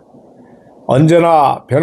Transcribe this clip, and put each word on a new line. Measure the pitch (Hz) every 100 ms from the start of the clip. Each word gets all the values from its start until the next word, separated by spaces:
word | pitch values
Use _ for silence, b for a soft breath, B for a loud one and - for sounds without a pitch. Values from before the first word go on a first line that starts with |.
| _ - - - B B B - -
언제나 | 127 156 170 170 160 131 127 - 135